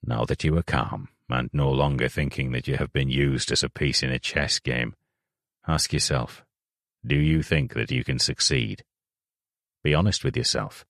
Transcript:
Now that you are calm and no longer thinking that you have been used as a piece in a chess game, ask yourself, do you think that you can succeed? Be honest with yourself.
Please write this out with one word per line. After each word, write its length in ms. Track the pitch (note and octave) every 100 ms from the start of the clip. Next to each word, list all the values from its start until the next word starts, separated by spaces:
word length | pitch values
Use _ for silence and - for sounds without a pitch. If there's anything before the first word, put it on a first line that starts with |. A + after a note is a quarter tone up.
| -
Now 200 | A#1 A1+
that 180 | D2
you 140 | D#2 D#2
are 60 |
calm 460 | E2+ C#2+ A1 G1+ G1+ _ _
and 200 | A#1+ B1
no 160 | D2 C#2
longer 400 | C2 C#2+ C2+ B1+
thinking 420 | - C#2+ - C2
that 160 | B1 -
you 100 | C2+
have 140 | -
been 180 | - C2+
used 420 | C2 C#2+ C2 -
as 120 | B1+
a 60 | C#2
piece 340 | - D2 C2
in 80 | C2
a 80 | B1+
chess 400 | - - C#2+ -
game, 360 | - B1 A#1 - _ _ _ _ _ _ -
ask 260 | D#2 -
yourself, 500 | D2 - C#2 A#1 - _ _ _ _ _ _ A2+
do 100 | C#2+
you 260 | D2+ D#2+
think 300 | D2+ D#2+ C2
that 180 | - A1+
you 120 | B1+
can 160 | A#1+ -
succeed? 640 | - - - - A2+ G2+ - _ _ _ _ _ _ _ _ _
Be 100 | -
honest 300 | D2 G2 F#2
with 140 | - -
yourself. 480 | A#1+ - G2 - -